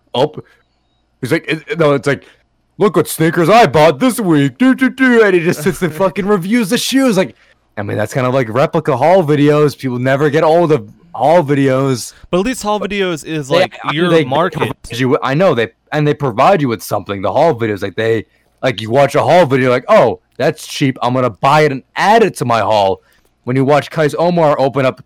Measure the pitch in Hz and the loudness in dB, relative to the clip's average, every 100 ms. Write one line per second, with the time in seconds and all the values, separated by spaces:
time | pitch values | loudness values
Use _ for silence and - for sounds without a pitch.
0 | _ 120 147 - - _ _ _ _ _ | _ -4 -2 -4 -20 _ _ _ _ _
1 | _ _ 120 165 - 156 143 160 151 143 | _ _ -4 -4 -4 -8 -6 -2 0 0
2 | 143 123 - _ _ _ _ - 202 165 | -2 -4 -8 _ _ _ _ -2 0 0
3 | - - 160 156 160 220 196 151 156 135 | -2 -2 -2 0 2 4 4 4 2 2
4 | 254 220 190 151 139 - 254 254 262 254 | -2 0 0 2 0 2 0 2 -2 0
5 | 262 233 208 180 165 - 190 - 170 156 | 2 4 4 2 0 -2 -4 -4 -6 -2
6 | 190 202 196 208 180 240 190 233 - 262 | -4 -2 -2 -2 0 -2 0 -2 -2 0
7 | 262 190 135 - _ _ _ - 104 107 | 2 0 -2 -6 _ _ _ -10 -8 -4
8 | 104 139 127 135 110 113 156 165 151 123 | -4 -2 0 0 -2 -2 0 -2 -2 0
9 | 151 190 147 147 147 147 147 - 131 123 | 2 2 2 2 2 2 0 -2 -8 -4
10 | 131 135 151 147 160 165 170 147 104 - | -2 0 0 2 2 2 2 0 -2 -18
11 | _ - 135 175 139 143 135 131 135 123 | _ -4 0 0 0 0 0 0 0 -4
12 | - - - 175 214 262 208 208 190 202 | -8 -18 -6 -4 -4 -6 -6 -6 -6 -6
13 | 185 160 - 156 135 - 180 - - 147 | -6 -6 -8 -10 -2 -2 -2 -6 -8 -4
14 | 175 165 131 139 175 - 113 - - 120 | 0 0 0 -2 -2 -4 -6 -8 -12 -4
15 | 127 147 123 143 190 120 110 - _ 151 | -2 -2 -2 0 2 0 -2 -6 _ -2
16 | 147 147 139 107 151 196 139 110 - 104 | -2 -2 -4 0 2 2 0 -4 -6 -8
17 | 95 101 95 113 165 117 113 101 101 104 | -6 -6 -4 0 0 0 -2 -4 -6 -4
18 | 110 113 - _ _ _ 131 - 110 131 | -2 -2 -4 _ _ _ -6 -4 0 2
19 | 139 147 117 170 156 131 127 123 - 214 | 4 2 4 4 4 2 2 0 2 4
20 | 127 92 _ - 143 156 - - 139 - | 4 0 _ -4 -4 -4 -12 -4 -2 -2
21 | 123 127 127 104 139 151 151 135 - - | -2 0 -2 0 2 4 2 -2 -8 -4
22 | 180 226 202 - 123 113 101 107 98 92 | 2 4 2 0 -2 0 2 2 2 -2
23 | _ _ _ _ - 127 135 147 - 165 | _ _ _ _ -4 -2 2 0 0 -2
24 | 147 151 170 175 156 131 139 143 131 - | -2 0 0 2 2 2 0 0 -2 -2